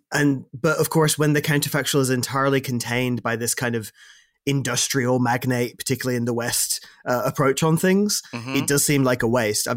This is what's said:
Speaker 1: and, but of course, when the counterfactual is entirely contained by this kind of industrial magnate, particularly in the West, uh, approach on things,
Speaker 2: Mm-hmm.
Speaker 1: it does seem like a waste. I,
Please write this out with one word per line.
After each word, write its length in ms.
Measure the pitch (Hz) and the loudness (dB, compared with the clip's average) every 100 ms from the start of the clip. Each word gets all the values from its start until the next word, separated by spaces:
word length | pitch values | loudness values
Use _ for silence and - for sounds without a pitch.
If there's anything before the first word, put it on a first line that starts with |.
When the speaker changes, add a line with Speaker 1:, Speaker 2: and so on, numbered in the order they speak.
| - | -6
Speaker 1:
and, 320 | 147 147 135 - | 0 2 0 -6
but 240 | 127 160 156 | -4 0 0
of 120 | 151 | 0
course, 280 | 165 151 - | 2 2 2
when 160 | 151 | 2
the 80 | 147 | 2
counterfactual 580 | 156 143 - 147 131 143 | 2 0 0 -2 0 0
is 100 | 127 | 2
entirely 520 | 127 120 131 139 135 | 0 -2 0 2 2
contained 600 | 131 123 120 120 127 120 | 0 -4 -2 -2 0 -2
by 140 | 117 113 | -2 -2
this 180 | 117 | -2
kind 220 | - 123 117 | -2 -2 -2
of 160 | 104 - - - _ _ 143 | -6 -14 -20 -20 _ _ -2
industrial 720 | 139 127 123 - 139 123 127 | 0 0 -2 -2 0 2 2
magnate, 580 | 123 123 127 123 120 - | 2 0 0 0 -2 -4
particularly 380 | - 127 127 120 | -4 -2 -2 -2
in 80 | |
the 100 | 120 | -2
West, 520 | 117 117 - - - - - - | -2 -2 -2 -2 -6 -10 -12 -4
uh, 180 | 123 127 | -2 -2
approach 380 | - 135 135 | 0 0 2
on 120 | 160 160 | 2 2
things, 440 | 185 196 208 - - | 4 2 2 -2 -6
Speaker 2:
Mm-hmm. 220 | 120 120 135 | -12 -4 -4
Speaker 1:
it 120 | 143 | 0
does 160 | 143 - | 0 2
seem 180 | 143 | 2
like 200 | 127 123 | 2 2
a 40 | 117 | 2
waste. 400 | 123 107 104 | 2 0 -2
I, 80 | - | -2